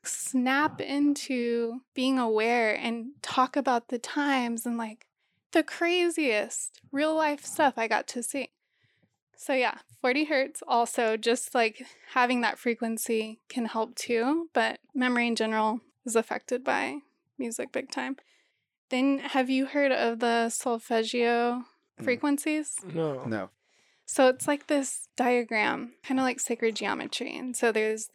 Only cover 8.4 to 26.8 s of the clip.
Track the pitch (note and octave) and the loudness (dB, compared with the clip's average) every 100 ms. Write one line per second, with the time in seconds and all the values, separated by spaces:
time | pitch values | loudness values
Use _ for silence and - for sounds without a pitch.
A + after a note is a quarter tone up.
8.4 | - _ _ _ _ _ _ _ _ - | -6 _ _ _ _ _ _ _ _ -10
9.4 | - C4 A#3+ - - - B3+ C4+ D4+ C#4 | -2 2 2 -2 -12 -2 0 2 2 0
10.4 | C4+ - - A#3 A#3 - A3 A3 A#3 B3 | 0 -6 0 2 2 2 0 0 0 0
11.4 | - B3+ A3 - B3+ - - B3+ B3 B3 | 0 0 0 -2 -16 -20 -4 2 2 2
12.4 | A3+ - A#3+ A3+ A#3 A3+ - A3 A3 A3 | 0 -2 -2 -2 -4 -4 -2 -2 -2 -10
13.4 | - B3+ A3+ A3+ A3 - - A#3 B3 E4 | -10 -6 -4 -4 -4 -6 -2 0 2 0
14.4 | E4 A#3+ A3+ - _ C4 B3+ A#3+ A#3 A#3 | 0 0 0 -2 _ -2 2 2 0 0
15.4 | A3 A3 G#3+ A3+ - _ B3 A3 - - | 0 0 0 -2 -8 _ -2 0 0 -4
16.4 | - B3+ C4 - B3 C#4+ - _ _ - | -4 -4 -2 -2 -2 -6 -14 _ _ -8
17.4 | A#3 A3+ C4 - C4+ C4+ B3+ C4+ _ _ | -6 -6 -6 -6 -6 -6 -6 -8 _ _
18.4 | _ _ _ _ _ B3+ C#4 C#4 C#4 C4+ | _ _ _ _ _ 0 2 0 0 0
19.4 | B3+ C4 C4+ C#4+ C#4 B3+ A#3 A#3 A#3+ A#3 | 2 0 2 2 2 2 0 0 2 2
20.4 | A#3 - B3 A3+ - A3+ A3+ B3 A#3 A#3 | 0 -2 -2 -2 0 0 0 0 2 2
21.4 | A#3+ B3 - _ _ - - A#3+ D4 C#4+ | 2 -2 -6 _ _ -6 -2 0 2 0
22.4 | D#4 D#4 D4 - F#3 E3 D#3 C3 B2 G#2+ | 0 -2 -2 -8 -6 -2 -2 -2 -4 -4
23.4 | F#2 _ _ _ _ _ - - B3+ C4 | -4 _ _ _ _ _ -4 4 4 4
24.4 | - D4 - C#4+ C4 - - - B3 B3 | 0 -2 0 -2 -2 -6 -6 -2 2 2
25.4 | A3+ A3 G#3 - A#3+ - - C4 B3+ A#3+ | 0 0 0 -2 -6 -10 -2 0 0 -2
26.4 | - A#3 A3+ A3 | -4 0 -2 0